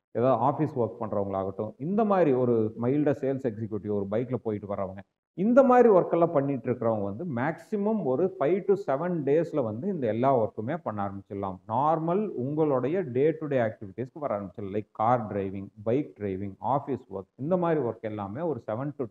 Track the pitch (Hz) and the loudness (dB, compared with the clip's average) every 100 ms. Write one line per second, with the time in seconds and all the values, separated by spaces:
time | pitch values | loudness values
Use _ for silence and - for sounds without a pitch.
0 | _ 113 127 117 131 143 151 127 110 - | _ 0 2 4 2 0 -2 0 -2 -4
1 | 107 104 98 95 95 95 107 - 147 202 | -4 -2 -2 -2 -4 -6 -8 -8 -4 0
2 | 214 190 156 127 123 117 110 117 120 147 | 2 4 4 4 4 2 0 -2 0 2
3 | 147 135 135 135 131 104 110 104 104 104 | 2 0 -2 -2 -4 -6 -6 -6 -2 -2
4 | 98 107 123 120 113 104 101 98 95 95 | -2 -2 -2 -4 -4 -6 -6 -6 -6 -8
5 | - _ _ - 202 247 254 247 240 185 | -18 _ _ -2 4 6 8 8 8 8
6 | - 170 165 143 139 135 123 120 117 110 | 6 4 4 2 0 -2 -2 0 0 0
7 | 101 104 175 120 143 160 - 208 202 220 | -2 -6 -6 -4 -4 -6 -6 -2 0 0
8 | 135 131 180 - 139 190 180 190 175 139 | 0 2 0 0 0 2 2 0 2 -2
9 | 175 175 135 151 233 151 113 107 185 190 | 0 -2 2 2 2 -2 -2 -4 -4 -2
10 | 117 110 131 131 104 - 110 165 120 104 | -2 2 2 2 0 -2 -6 -6 -6 -4
11 | 101 98 - 101 98 92 104 113 151 160 | -6 -8 -10 -8 -6 -8 -4 0 2 2
12 | 160 185 214 123 127 151 156 127 123 190 | 0 0 -2 -4 -2 0 2 2 0 -2
13 | 151 123 151 156 151 135 113 - 101 95 | -2 2 2 2 -2 0 0 -2 -10 -10
14 | 123 165 143 104 98 - 98 104 - - | -10 -6 -4 -4 -6 -10 -6 -6 -6 -2
15 | 110 123 107 101 95 98 98 - 107 131 | 2 2 0 -4 -4 -6 -12 -6 0 0
16 | - - 104 95 101 95 104 139 143 123 | -2 -6 -4 -4 -6 -6 -2 -2 -2 -6
17 | - 98 92 - 139 180 170 160 120 110 | -6 -12 -10 -8 -2 0 2 0 0 -4
18 | 110 107 98 110 170 123 - 110 143 143 | -6 -6 -8 -6 -4 -4 -4 -6 -6 -6
19 | 117 | -8